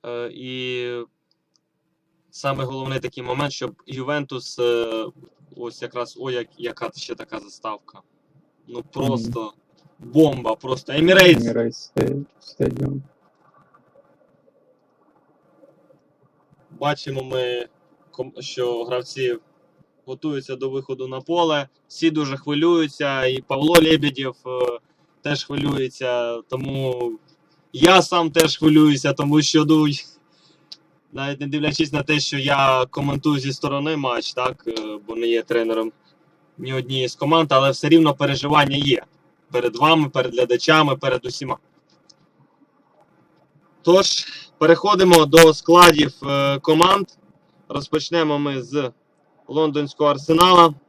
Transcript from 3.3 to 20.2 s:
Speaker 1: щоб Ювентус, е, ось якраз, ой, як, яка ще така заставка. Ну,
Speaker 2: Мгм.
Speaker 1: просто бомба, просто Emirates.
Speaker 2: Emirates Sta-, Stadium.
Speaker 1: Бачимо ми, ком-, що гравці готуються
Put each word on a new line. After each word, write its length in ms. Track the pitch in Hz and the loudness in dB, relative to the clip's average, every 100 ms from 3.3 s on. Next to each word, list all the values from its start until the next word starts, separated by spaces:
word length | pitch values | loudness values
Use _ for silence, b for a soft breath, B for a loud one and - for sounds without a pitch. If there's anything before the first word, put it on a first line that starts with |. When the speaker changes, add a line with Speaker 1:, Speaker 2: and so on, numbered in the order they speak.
| 131 143 | -8 -8
Speaker 1:
щоб 220 | - 131 - - | -8 -12 -14 -18
Ювентус, 720 | 131 131 147 139 - - - | -12 -8 -8 -8 -14 -14 -6
е, 480 | 120 117 113 113 110 _ - _ _ - | -2 -2 -4 -8 -10 _ -20 _ _ -16
ось 260 | 117 - | -16 -14
якраз, 340 | 123 123 120 - | -14 -10 -12 -10
ой, 140 | 131 | -8
як, 120 | 123 113 _ | -8 -10 _
яка 320 | 117 - - - | -14 -10 -14 -12
ще 180 | - | -14
така 260 | 117 113 - | -14 -14 -16
заставка. 600 | 101 - 113 107 _ 98 _ _ _ _ _ _ _ | -18 -14 -14 -14 _ -20 _ _ _ _ _ _ _
Ну, 100 | 120 | -16
Speaker 2:
Мгм. 60 | - | -14
Speaker 1:
просто 600 | 123 127 117 113 120 107 _ _ _ _ _ | -6 -4 -4 -6 -10 -12 _ _ _ _ _
бомба, 560 | 120 127 156 127 113 | -2 2 2 2 -6
просто 380 | 113 131 131 - | -6 -6 -8 -6
Emirates. 460 | 143 165 190 185 139 | 0 4 6 6 6
Speaker 2:
Emirates 520 | 117 117 117 - - - | 2 -2 -4 -6 -10 -4
Sta-, 280 | - 139 - _ | -4 -4 -10 _
Stadium. 580 | - - - 139 135 139 - _ _ _ _ _ _ _ _ _ _ _ _ _ _ _ _ _ _ _ _ _ _ _ _ _ _ _ _ _ _ _ _ _ _ _ _ - | -20 -6 -6 -4 -6 -8 -14 _ _ _ _ _ _ _ _ _ _ _ _ _ _ _ _ _ _ _ _ _ _ _ _ _ _ _ _ _ _ _ _ _ _ _ _ -6
Speaker 1:
Бачимо 420 | 143 147 - 135 | -6 -4 -8 -10
ми, 440 | 127 127 123 123 120 _ _ _ _ | -6 -6 -4 -6 -10 _ _ _ _
ком-, 220 | - 120 - | -14 -14 -12
що 420 | - - 123 120 | -14 -6 -6 -4
гравці 520 | 117 127 123 135 127 117 _ _ _ _ _ _ - | -6 -6 -8 -6 -6 -6 _ _ _ _ _ _ -18
готуються 500 | 131 | -10